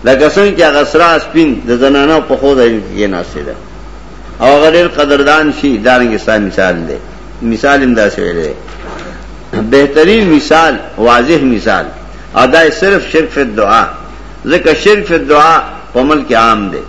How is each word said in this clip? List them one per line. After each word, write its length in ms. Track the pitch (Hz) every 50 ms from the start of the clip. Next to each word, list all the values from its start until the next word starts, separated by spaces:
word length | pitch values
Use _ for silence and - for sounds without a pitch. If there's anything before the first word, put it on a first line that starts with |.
| -
لکه 260 | 120 135 131 151 151
څنګه 280 | - 202 202 202 180
چې 60 | 156 170
هغه 200 | 151 139 143 143
سره 360 | - - 156 165 170 165 151
سپین 300 | - - - 160 165 151 120 98 -
د 40 | 117 120
زنانو 440 | 120 131 135 143 143 139 151 160 156
په 140 | 135 - 131
خو 200 | 131 135 139 139
ځای 140 | 131 120 120 113 107 98 95 95
کې 100 | 98 104 98 98
ناستې 280 | 85 87 - - 78 71
ده. 100 | - - - - - - - - - - - - - - - - - - -
او 60 | 117
هغه 220 | 131 143 143 151 160
ډېر 160 | 160 170 175 170 - -
قدردان 540 | 147 139 143 139 143 147 151 156 156 151 131 -
شي، 100 | - 143 127
دارنګه 400 | 104 107 123 127 123 123 117 110
ستا 200 | 104 - 117 110
مثال 380 | 107 104 95 87 - 95 92 87 82 82
دی. 100 | 78 67 - - - - - - - - -
مثال 420 | 120 117 113 110 - 143 143 139 135
هم 120 | 127 120
داسې 240 | 110 104 101 - -
ویلی 240 | 92 90 85 85 80
دی. 80 | 73 64 - - - - - - - - - - - - - - - - - - - - 113 110 110
بهترین 520 | 131 139 143 139 143 156 156 185 220 226 208 180
مثال، 440 | 156 143 - - 156 160 165 160 123 104 - - -
واضح 440 | - 110 117 117 120 120 143 170 151 139
مثال، 420 | 131 120 101 90 110 98 90 76 65 - - - - - - - - -
او 100 | 110 127
دا 160 | 127 143 165 165 151 143 -
صرف 220 | 180 196 196 170 - -
شرک 180 | - 160 156 -
فی 120 | - 143
الدعا. 420 | 139 120 104 110 104 98 110 113 95 - - - - - - - - - - - -
ځکه 280 | - 156 180 - 165 151
شرک 320 | - - 202 214 208 -
فی 80 | - 170
الدعا 400 | 160 139 135 147 151 151 165 160 147 - - - - - - -
په 80 | 123
ملک 320 | 131 143 156 147 127 - 120
عام 360 | 113 113 113 110 104 101 95
دی. 140 | 82 64 -